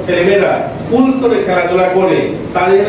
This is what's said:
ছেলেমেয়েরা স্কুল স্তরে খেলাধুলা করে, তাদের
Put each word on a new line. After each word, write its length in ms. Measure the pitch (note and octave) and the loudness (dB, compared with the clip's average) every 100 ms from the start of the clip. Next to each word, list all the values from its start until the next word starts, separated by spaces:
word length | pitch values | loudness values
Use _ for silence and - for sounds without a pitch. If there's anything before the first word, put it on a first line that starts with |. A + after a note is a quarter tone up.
| - | -2
ছেলেমেয়েরা 460 | F3 F#3 G3+ F3 - - - | 0 2 2 2 -2 -4 -8
স্কুল 220 | - A#3+ C4+ B3+ | -2 2 2 0
স্তরে 200 | A#3 G#3+ F#3 | 0 0 0
খেলাধুলা 420 | F3+ F3 F3+ F3+ F#3+ | -2 0 0 2 2
করে, 200 | F#3 G#2+ - - - | 2 0 -2 -6 -6
তাদের 300 | - F#3 G3 | -2 2 2